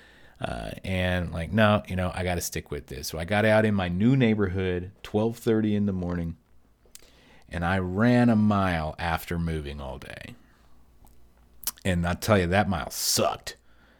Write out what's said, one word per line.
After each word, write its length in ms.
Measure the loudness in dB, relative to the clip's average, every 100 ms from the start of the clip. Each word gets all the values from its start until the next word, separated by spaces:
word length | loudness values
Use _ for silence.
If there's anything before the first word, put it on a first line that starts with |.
| -20 -20 -20 -10
Uh, 300 | -8 -8 -10 -10
and, 480 | -4 -2 0 0 -2
like, 200 | -6 -2
"No, 300 | 4 4 4 0
you 80 | -4
know, 160 | -4
I 80 | -2
gotta 180 | -4 -2
stick 300 | -4 -8 -8
with 160 | -10 -10
this." 220 | -12 -10
So 100 | -8
I 60 |
got 200 | -2 2
out 200 | 4 6
in 100 | 4
my 140 | 2 0
new 280 | 2 4 4
neighborhood, 760 | 4 4 0 0 -2 -2 -6 -12
twelve 340 | -4 0 0 0
thirty 380 | 0 2 2
in 120 | 0 0
the 60 |
morning, 440 | -2 -4 -4 -6 -8 _ -20 _ _ _ -20 -20 _ _ -20 -12
and 160 | -4
I 160 | -2 0
ran 480 | 0 2 4 6 6
a 80 | 6
mile 580 | 4 4 2 0 -4 -4
after 360 | -4 -4 -4 -4
moving 440 | -2 -4 -6 -10
all 180 | -12 -12
day. 380 | -14 -16 -16 -20 -20 _ -20 -20 _ _ -20 -20 -20 _ _ -12 -10 -6
And 220 | -2 0 -2
I 80 |
tell 240 | -2 2 2
you, 80 | 4
that 200 | 2 0
mile 220 | -2 -6
sucked. 640 | -6 -2 0 0 -2 -10 -18 _ -20 _